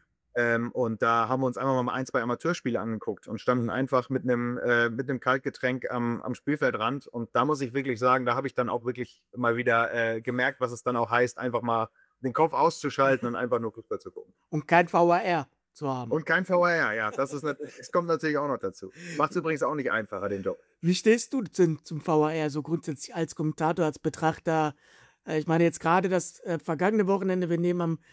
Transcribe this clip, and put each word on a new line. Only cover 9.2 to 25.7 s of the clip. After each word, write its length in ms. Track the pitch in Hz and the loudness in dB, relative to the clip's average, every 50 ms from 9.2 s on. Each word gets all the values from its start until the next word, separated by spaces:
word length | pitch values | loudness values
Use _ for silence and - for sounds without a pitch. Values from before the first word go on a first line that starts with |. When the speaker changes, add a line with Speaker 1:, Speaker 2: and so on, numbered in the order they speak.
| _ _ - | _ _ -6
Speaker 1:
mal 200 | 127 123 117 117 | 0 0 2 2
wieder, 360 | 120 120 120 113 117 117 - - | 2 2 4 4 4 2 2 0
äh, 280 | 120 113 113 113 113 | 0 0 0 -2 -2
gemerkt, 380 | 113 127 123 127 127 139 - - | -4 -4 -2 0 0 0 0 -2
was 120 | 127 117 | -4 -4
es 100 | 120 - | -4 -4
dann 140 | - 123 123 | -2 -2 0
auch 140 | 120 117 104 | 0 0 2
heißt, 280 | 117 120 123 120 - - | 2 2 2 2 0 -4
einfach 240 | 117 123 113 113 | -6 -2 -2 -2
mal 280 | 117 120 113 113 113 - _ _ _ _ _ - | 0 0 0 0 0 -2 _ _ _ _ _ -6
den 120 | 127 131 | -6 -4
Kopf 220 | 117 139 160 156 135 | 2 2 2 2 4
auszuschalten 720 | 127 151 170 - - - 139 - - 135 135 135 127 123 | 2 2 2 0 0 -6 -4 0 2 4 4 4 2 0
Speaker 2:
<laughs> 20 | 120 | -4
Speaker 1:
und 80 | 117 | -2
einfach 220 | 92 123 113 123 113 | -2 -2 0 0 -2
nur 120 | 117 110 | -2 -4
Fußball 260 | - 113 - - 107 - | -8 -10 -8 -8 -8 -8
zu 100 | - 92 | -8 -12
gucken. 220 | - - - _ _ _ _ - | -16 -16 -18 _ _ _ _ -6
Speaker 2:
Und 180 | 165 151 - - | -6 -6 0 4
kein 180 | 170 175 175 170 | 4 4 4 4
V 220 | - 170 175 175 | 4 4 4 4
A 80 | 170 185 | 4 2
R 300 | 220 185 175 156 131 _ _ _ _ _ | 2 0 -2 -2 -4 _ _ _ _ _
zu 160 | _ - 151 135 | _ -8 -6 -4
haben. 260 | 131 127 120 113 127 | -4 -4 -4 -4 -4
Speaker 1:
Und 120 | 160 147 | -4 0
kein 180 | - 165 180 185 | 0 0 0 2
V 180 | 185 185 175 175 | 2 2 4 4
A 60 | 175 | 4
R, 220 | 170 165 139 110 107 | 4 2 2 0 0
ja. 160 | 113 107 107 | -2 -2 -2
Das 200 | - - 139 139 | -2 -2 -4 -2
ist 100 | 147 139 | -4 -6
nat-, 160 | 156 147 139 - | -4 -4 -6 -6
es 300 | 151 127 - - - - | -10 -14 -14 -18 -12 -2
kommt 160 | - 175 175 170 | -2 0 2 2
natürlich 300 | 165 151 160 156 147 139 | 0 0 0 0 0 0
auch 100 | 147 143 | -2 -2
noch 100 | 127 - | -4 -4
dazu. 360 | - 95 - - 98 92 - 165 175 175 160 | -4 -6 -8 -8 -16 -16 -16 -14 -14 -8 -2
Macht's 200 | 151 156 151 - | 0 0 0 0
übrigens 260 | 180 151 160 160 135 | -2 -2 -2 -2 -2
auch 120 | 147 127 151 | -2 -2 -2
nicht 160 | 147 123 - | -2 -2 -2
einfacher, 380 | 101 110 107 - 104 92 98 98 | -2 -2 -4 -4 -8 -6 -4 -4
den 140 | 101 95 | -4 -2
Job. 200 | 95 95 85 - _ _ _ - | -4 -6 -6 -6 _ _ _ -4
Speaker 2:
Wie 140 | - 170 180 | 0 0 0
stehst 380 | - - 214 226 233 - - | 4 4 4 4 4 2 -4
du 100 | 285 262 | -4 -6
denn 360 | 202 - - - 180 160 156 - - | -6 -4 2 2 2 2 2 -4 -8
zum 160 | - 165 147 | -10 -10 -8
V 240 | - 185 160 151 151 | -2 2 2 2 2
A 80 | 151 | 2
R 180 | 160 160 151 151 | 0 -2 -2 -2
so 120 | 139 151 | -4 -6
grundsätzlich 520 | 135 151 170 160 - 160 147 - - - 226 | -4 -4 -4 -4 -4 -6 -8 -8 -10 -10 -4
als 200 | 175 165 - - | -4 -4 -4 -4
Kommentator, 500 | - 156 156 151 - 160 160 175 185 165 | -4 -4 -4 -2 0 0 0 0 2 0
als 140 | 156 143 - | 0 -2 -2
Betrachter? 760 | - 156 - - 165 156 160 - - 170 160 156 156 151 - _ _ _ - - - _ _ _ - | -6 -6 -4 0 -2 -2 -2 0 -2 -2 0 2 0 0 -2 _ _ _ -20 -20 -20 _ _ _ -8
Äh, 120 | - 156 156 | -4 -4 -2
ich 80 | 151 | 0
meine, 180 | 165 160 170 170 | 2 4 4 4
jetzt 160 | 165 | 4